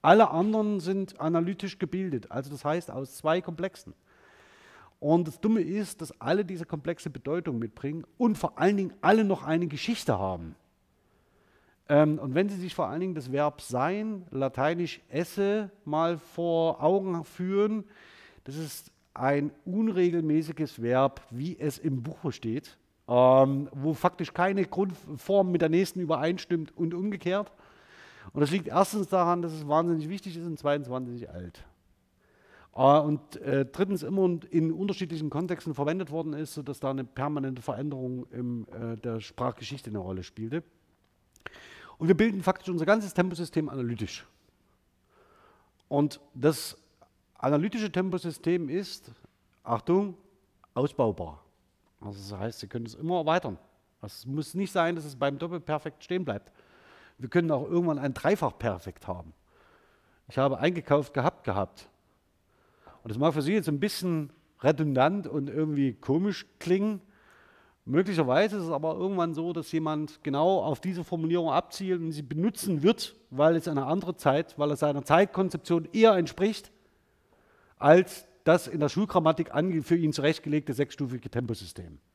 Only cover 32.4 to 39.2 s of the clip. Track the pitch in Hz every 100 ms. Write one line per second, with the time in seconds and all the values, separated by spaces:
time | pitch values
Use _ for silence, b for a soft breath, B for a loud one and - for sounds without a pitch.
32.4 | b b b - 135 147 151 147 - -
33.4 | - 139 135 - 190 190 151 196 185 170
34.4 | - 170 160 160 196 185 180 165 151 139
35.4 | 175 180 - 139 147 180 170 156 160 147
36.4 | 156 - 135 135 135 135 127 - 139 151
37.4 | 135 127 117 120 147 135 127 127 - 120
38.4 | 123 120 107 - 117 113 120 113